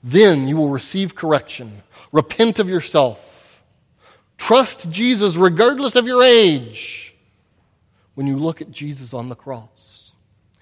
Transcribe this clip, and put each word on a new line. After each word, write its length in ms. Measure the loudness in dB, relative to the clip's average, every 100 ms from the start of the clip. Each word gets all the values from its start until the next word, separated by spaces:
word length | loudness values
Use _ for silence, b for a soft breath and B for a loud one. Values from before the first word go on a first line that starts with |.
| 0
Then 400 | 4 6 4 -2
you 100 | -2
will 120 | -2
receive 480 | -4 -6 -6 -6 -6
correction. 640 | -2 -2 -4 -18 -18 -20 _ b b
Repent 480 | -2 -2 0 0 0
of 80 | -4
yourself. 920 | -4 -2 0 0 -2 -20 _ _ _ _ _ _ _ b b b _
Trust 500 | 0 2 2 -6 -12
Jesus 460 | -4 -2 0 0
regardless 600 | 2 2 4 2 2 -2 0
of 100 | 0
your 160 | 4
age 880 | 6 6 6 2 -6 -16 -18 -18 -20 _ _ _ _ _ _ _ _ _ _
when 140 | -8 -6
you 80 | -4
look 260 | -4 -6
at 80 | -14
Jesus 420 | -14 -12 -12 -12
on 160 | -12 -12
the 60 |
cross. 800 | -14 -14 -16 -16 _ _ -20 _ _ _ _ _ _